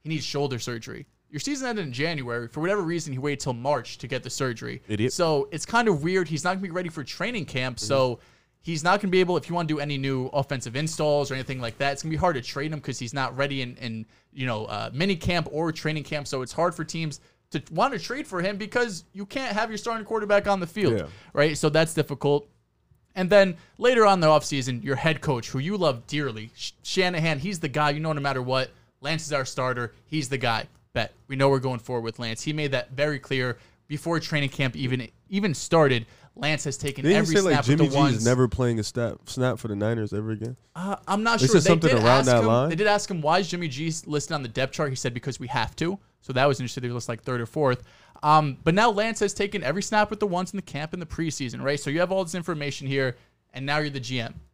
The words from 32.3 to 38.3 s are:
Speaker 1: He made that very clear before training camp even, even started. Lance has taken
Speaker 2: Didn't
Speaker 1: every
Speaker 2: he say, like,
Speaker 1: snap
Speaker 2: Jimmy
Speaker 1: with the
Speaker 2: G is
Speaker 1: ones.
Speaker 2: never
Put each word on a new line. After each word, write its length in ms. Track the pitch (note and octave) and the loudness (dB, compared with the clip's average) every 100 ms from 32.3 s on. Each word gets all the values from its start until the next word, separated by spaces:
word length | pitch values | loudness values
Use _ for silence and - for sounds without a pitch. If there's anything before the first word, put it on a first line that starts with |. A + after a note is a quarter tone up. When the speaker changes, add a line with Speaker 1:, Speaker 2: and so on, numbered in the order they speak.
| A2+ | -6
Speaker 1:
He 100 | - | -4
made 180 | D3+ D3 | -2 0
that 200 | C3 - | -2 -4
very 260 | C3 D3+ C#3+ | -2 -2 -2
clear 380 | - C3 B2+ A#2+ - _ _ | -4 -2 -2 -4 -12 _ _
before 320 | D3 E3+ E3 | -8 -2 -2
training 300 | D#3+ D3+ C#3 | 0 -2 -2
camp 260 | - C3+ D3 | 0 -2 -2
even, 320 | B2+ B2+ A2 _ _ | -2 -2 -4 _ _
even 260 | G3 G3 | -2 0
started. 520 | C#3 - E3 D3 B2 A#2 - - - | -2 2 6 6 4 -2 -18 -20 -4
Lance 280 | D3+ D3+ | -2 -2
has 140 | D3 - | -4 -6
taken 260 | D3 C3+ | -6 0
Speaker 2:
Didn't 140 | C#3 G#3 | 4 4
Speaker 1:
every 180 | G3 G#3 | 4 4
Speaker 2:
he 60 | |
say, 40 | F#3 | 4
like, 80 | C#3+ | 4
Speaker 1:
snap 100 | A#2 | 4
Speaker 2:
Jimmy 160 | D3+ | 4
Speaker 1:
with 80 | D#3 | 4
the 60 | C#3 | 6
Speaker 2:
G 80 | C#3+ | 4
is 60 | |
Speaker 1:
ones. 120 | A2+ | 4
Speaker 2:
never 220 | A2+ | 4